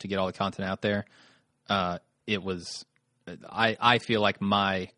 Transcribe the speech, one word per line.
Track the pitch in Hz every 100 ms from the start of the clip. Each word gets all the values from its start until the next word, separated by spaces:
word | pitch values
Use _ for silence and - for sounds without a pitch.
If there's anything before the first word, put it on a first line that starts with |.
to | 95
get | 98
all | 95
the |
content | - 98 - 95
out | 95
there, | 104 104 - _ - _ _ _ -
uh, | 101 90 87 _ _ -
it | 101
was, | 95 87 85 - - _ _ _ - 85 -
I, | 104 113 107
I | 120 120
feel | - 110
like | 101 -
my | 101 101 98 95 92